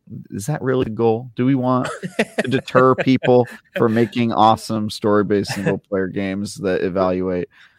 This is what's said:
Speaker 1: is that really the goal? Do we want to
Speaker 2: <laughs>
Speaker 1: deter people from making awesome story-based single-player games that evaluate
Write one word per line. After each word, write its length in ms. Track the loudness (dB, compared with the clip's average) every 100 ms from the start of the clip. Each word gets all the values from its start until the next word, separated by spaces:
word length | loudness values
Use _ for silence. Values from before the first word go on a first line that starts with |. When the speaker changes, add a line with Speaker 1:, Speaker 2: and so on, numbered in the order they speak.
| _ -18 -14
Speaker 1:
is 160 | -10 -8
that 160 | -6
really 220 | -2 -2
the 80 | -2
goal? 400 | 0 0 0 -4 -2
Do 120 | 0
we 80 | 0
want 340 | 0 0 -2 -8 -8 -4 -4 -4
to 40 | -2
Speaker 2:
<laughs> 0 |
Speaker 1:
deter 460 | -2 0 4 4
people 540 | 4 2 2 4 4 4 -4 _ 0
from 200 | 2 2
making 360 | 0 0 -2
awesome 580 | 4 4 4 0 -6 -6
story-based 600 | -4 0 2 2 0 -2 -4
single-player 540 | -4 -4 -4 -4 -4
games 440 | -4 -6 -6 -8 -6
that 260 | -2 -2
evaluate 680 | -2 0 0 0 -2 -2 -4 _ -20